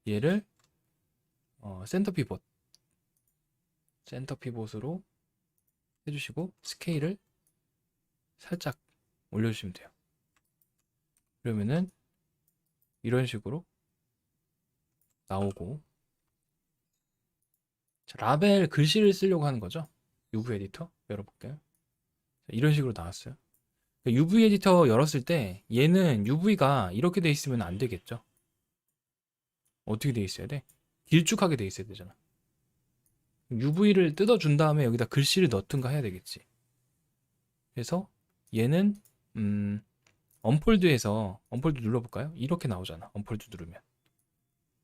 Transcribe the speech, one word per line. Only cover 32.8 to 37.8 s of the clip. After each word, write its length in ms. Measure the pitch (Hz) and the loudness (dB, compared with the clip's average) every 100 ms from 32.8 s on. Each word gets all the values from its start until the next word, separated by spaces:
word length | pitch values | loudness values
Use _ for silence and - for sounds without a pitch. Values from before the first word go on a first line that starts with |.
| _ _ _ _ _ _ _ | _ _ _ _ _ _ _
유브이를 640 | 117 139 165 208 196 170 151 | -4 -2 2 4 6 4 2
뜯어준 400 | 208 226 156 147 | 2 2 4 4
다음에 280 | 156 151 | 4 2
여기다 200 | 123 120 | 2 0
글씨를 440 | 113 143 139 190 175 | 0 0 2 2 2
넣든가 420 | 98 - 139 127 | 2 -2 -4 -2
해야 120 | 147 | -4
되겠지. 420 | 113 90 - - _ _ _ _ _ _ _ _ _ _ _ _ _ | -4 -8 -14 -18 _ _ _ _ _ _ _ _ _ _ _ _ _
그래서 380 | - | -12